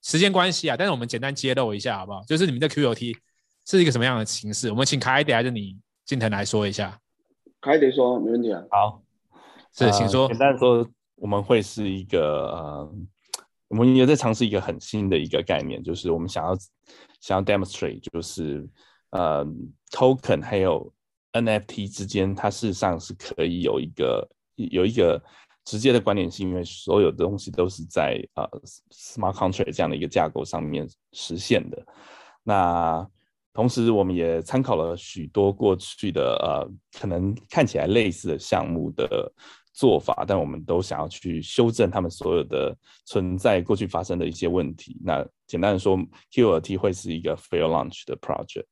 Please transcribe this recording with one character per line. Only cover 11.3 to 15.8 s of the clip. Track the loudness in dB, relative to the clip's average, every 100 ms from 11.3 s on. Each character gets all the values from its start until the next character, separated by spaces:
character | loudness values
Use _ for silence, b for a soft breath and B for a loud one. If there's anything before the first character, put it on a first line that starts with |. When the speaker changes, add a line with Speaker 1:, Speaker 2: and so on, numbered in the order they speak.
| -2
Speaker 3:
会 | 4 2
是 | 2 -4 -4
一 | -4 -2
个， | 0 2 0 -4
呃， | -6 -8 -10 -12 -12 -16 _ B B B _ _
我 | 4
们 | 6 8
也 | 8
在 | 6
尝 | 2
试 | 0 0
一 |
个 | 0
很 | -2 -8
新 | -6 -2 2
的 | 0
一 | 0
个 | -2
概 | 0 -2
念， | -2 -8